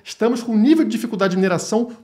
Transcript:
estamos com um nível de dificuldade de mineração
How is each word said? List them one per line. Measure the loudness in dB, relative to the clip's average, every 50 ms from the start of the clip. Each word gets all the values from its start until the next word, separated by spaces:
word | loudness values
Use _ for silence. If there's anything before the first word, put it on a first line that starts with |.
estamos | _ -20 -6 -2 -2 -2 -2 -2
com | -4 0 2
um | 4
nível | 4 4 4 4
de | 2 0
dificuldade | -2 -4 -4 -6 -2 -2 0 0
de | 2
mineração | 0 0 0 0 -2 -2 -2 -2 -2 -2 -4 -8 -12